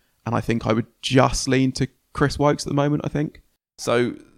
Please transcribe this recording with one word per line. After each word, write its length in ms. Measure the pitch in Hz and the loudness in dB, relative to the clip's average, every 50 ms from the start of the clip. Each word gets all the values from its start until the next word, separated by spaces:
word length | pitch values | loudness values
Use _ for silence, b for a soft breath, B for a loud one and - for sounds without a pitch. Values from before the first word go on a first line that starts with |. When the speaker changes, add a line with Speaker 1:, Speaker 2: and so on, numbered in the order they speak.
| _ _ _ _ _ | _ _ _ _ _
Speaker 1:
and 100 | 117 113 | -4 -2
I 60 | 110 | -2
think 260 | - - 117 113 - 113 | 0 0 -2 0 0 0
I 60 | 110 | 0
would 140 | 113 117 - _ _ | 0 0 -2 _ _
just 460 | - - 127 131 123 123 - - - 135 | -4 2 4 4 4 4 2 -2 -2 0
lean 240 | 131 131 135 131 - | 2 2 2 0 0
to 140 | - 135 - _ _ _ _ | -2 -4 -6 _ _ _ _
Chris 260 | - - 151 139 - - | -4 -2 0 0 0 2
Woakes 280 | 143 147 143 - - | 2 2 2 0 -4
at 40 | 135 | -4
the 60 | 139 | -2
moment, 280 | 143 143 147 147 147 - | -2 0 0 -2 -2 -4
I 40 | 143 | -4
think. 320 | - 147 151 - - - - _ _ _ _ _ _ - | -4 -4 -4 -6 -8 -12 -20 _ _ _ _ _ _ -8
Speaker 2:
So, 380 | - 123 120 120 123 117 - - - - _ | -4 0 0 2 2 0 -2 -8 -14 -20 _